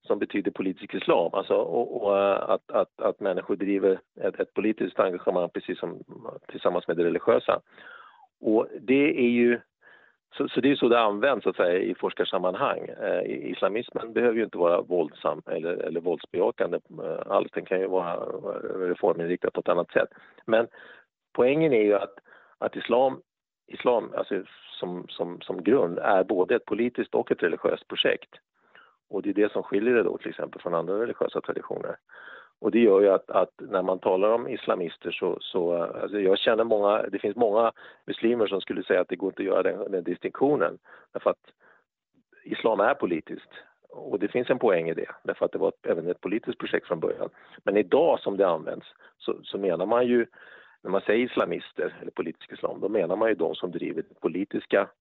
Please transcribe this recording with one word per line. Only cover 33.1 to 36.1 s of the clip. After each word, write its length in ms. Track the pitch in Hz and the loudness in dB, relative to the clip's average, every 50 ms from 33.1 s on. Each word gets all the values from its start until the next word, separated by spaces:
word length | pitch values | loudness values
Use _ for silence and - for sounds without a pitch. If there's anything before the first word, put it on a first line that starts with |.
| 95 90 - - | 6 4 2 0
att 220 | - 101 90 - _ - | 0 0 0 0 _ -16
när 220 | - - - 92 | -10 -4 -2 -2
man 160 | 92 92 95 90 | 0 0 -2 0
talar 300 | - 110 92 92 98 107 | 0 0 2 4 4 2
om 200 | 113 117 123 139 | 2 0 -2 -6
islamister 640 | 120 - - - 104 92 87 82 - _ - 87 | -8 -6 -2 -4 -2 -2 -2 -6 -8 _ -10 -8
så... 280 | - - 98 92 - - | -6 -4 -2 -2 -2 -4
så, 420 | - - - 95 87 85 87 85 | -8 -6 -4 -2 0 0 0 0
alltså 380 | 85 - - - - 92 | -2 -4 -4 -8 -8 -4